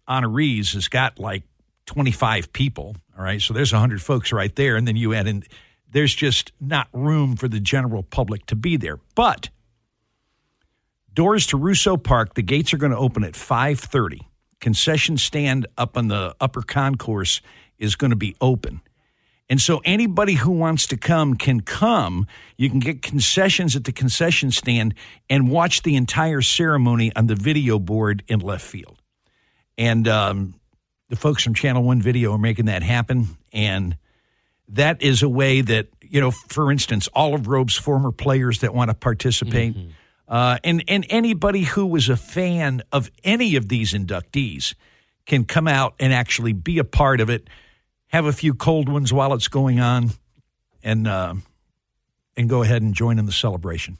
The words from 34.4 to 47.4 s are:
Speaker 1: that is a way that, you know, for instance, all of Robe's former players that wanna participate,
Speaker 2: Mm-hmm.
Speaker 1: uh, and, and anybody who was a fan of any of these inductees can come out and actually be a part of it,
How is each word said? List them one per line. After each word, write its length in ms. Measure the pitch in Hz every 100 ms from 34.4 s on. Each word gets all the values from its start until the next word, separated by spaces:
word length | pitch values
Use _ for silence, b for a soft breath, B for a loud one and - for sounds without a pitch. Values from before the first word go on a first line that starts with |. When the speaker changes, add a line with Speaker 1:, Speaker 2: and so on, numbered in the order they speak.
| _ _ _
Speaker 1:
that 340 | 104 147 165
is 220 | 143 123
a 60 | 143
way 320 | 127 135 131
that, 260 | 127 110 104 _
you 180 | - 143
know, 80 | 131
for 420 | 123 - - 147
instance, 360 | 139 - 110 - 123
all 180 | 151
of 140 | 147 110
Robe's 280 | 135 127 -
former 360 | - 139 135
players 480 | - 147 135 127 110
that 160 | 117 123
wanna 180 | 120
participate, 840 | 107 127 110 127 117 - 117 117 104
Speaker 2:
Mm-hmm. 140 | 87 78 B B _
Speaker 1:
uh, 320 | 117 123 123
and, 200 | 170 170 -
and 200 | 196 170
anybody 540 | 220 233 196 202 196
who 240 | 160 - 196
was 220 | 165 117
a 60 | 123
fan 680 | - 175 180 175 147 127 -
of 180 | 143 - _
any 320 | 185 233 240 143
of 140 | 101
these 240 | 120 110
inductees 840 | 104 92 95 - 139 123 71 - - b b b b -
can 200 | 139 107
come 220 | 170 160
out 280 | 139 131 -
and 140 | 131
actually 400 | 127 120 - 117
be 240 | 101 82 170
a 60 |
part 380 | 131 - 139 127
of 100 | 110
it, 180 | 117